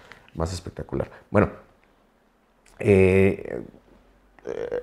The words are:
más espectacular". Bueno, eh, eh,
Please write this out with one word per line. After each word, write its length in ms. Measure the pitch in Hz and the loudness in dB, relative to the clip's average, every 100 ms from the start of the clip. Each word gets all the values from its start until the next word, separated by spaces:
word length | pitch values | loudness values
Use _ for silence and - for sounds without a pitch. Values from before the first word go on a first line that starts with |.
| - - _ | -20 -20 _
más 180 | - 87 | -8 -8
espectacular". 580 | 90 - - - 67 - - _ | -8 -12 -14 -10 -8 -8 -12 _
Bueno, 200 | 101 - - - _ _ _ _ _ _ _ _ _ _ - | 0 0 -4 -20 _ _ _ _ _ _ _ _ _ _ -4
eh, 840 | 107 98 95 95 95 - - 58 - - _ _ _ _ _ _ - | 4 6 6 4 2 0 -8 -12 -12 -20 _ _ _ _ _ _ -14
eh, 360 | - - - | -10 -8 -8